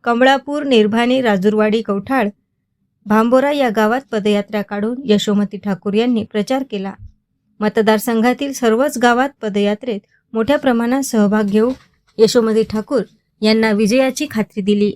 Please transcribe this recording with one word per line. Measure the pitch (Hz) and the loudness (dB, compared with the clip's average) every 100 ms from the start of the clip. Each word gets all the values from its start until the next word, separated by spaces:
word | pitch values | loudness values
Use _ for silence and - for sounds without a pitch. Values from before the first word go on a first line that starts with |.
कमळापूर, | 240 233 262 269 277 294 | -2 2 2 2 -2 -6
निर्भाणी, | 285 240 208 226 240 262 | 2 2 2 0 0 0
राजूरवाडी, | 240 202 202 214 214 226 | 0 0 0 0 0 -2
कौठाळ, | 220 202 196 262 208 - _ _ _ _ _ _ 202 | -2 -6 -2 -2 -2 -6 _ _ _ _ _ _ 0
भांबोरा | 214 233 254 277 | 0 4 2 2
या | 294 254 214 | 0 0 2
गावात | 214 247 - | 0 0 -4
पदयात्रा | 220 208 202 202 208 | -4 0 0 -2 -6
काढून | 196 202 220 254 | -6 -6 -6 -6
यशोमती | 277 208 220 202 202 202 | 0 0 2 0 -2 -6
ठाकूर | 208 190 208 | -6 -4 -2
यांनी | 202 247 233 | 0 0 -2
प्रचार | - 214 202 262 262 | -2 -4 -2 -4 -4
केला. | 202 196 - - _ _ _ _ _ | -8 -10 -12 -20 _ _ _ _ _
मतदारसंघातील | 208 214 214 214 247 226 240 247 277 | -2 0 2 2 0 0 0 0 -6
सर्वच | 262 233 220 294 269 | -2 0 2 0 0
गावात | 240 240 269 _ | 0 2 -2 _
पदयात्रेत | 220 202 202 208 254 208 _ _ _ | -6 -2 -2 -2 -6 -10 _ _ _
मोठ्या | 226 220 294 | -4 0 0
प्रमाणात | 277 233 233 269 | 2 0 0 -2
सहभाग | 269 226 208 214 | 0 0 2 2
घेऊन | 208 214 233 262 _ _ _ - | 0 0 0 -2 _ _ _ 2
यशोमती | 220 247 220 220 | 2 4 2 0
ठाकूर | 220 214 208 269 - _ _ _ | -2 -4 -4 -4 -4 _ _ _
यांना | 214 220 220 | 0 2 2
विजयाची | 208 214 254 262 262 302 | 2 2 2 0 -2 -6
खात्री | 220 208 - | -4 -6 -4
दिली. | 196 208 208 | -2 0 0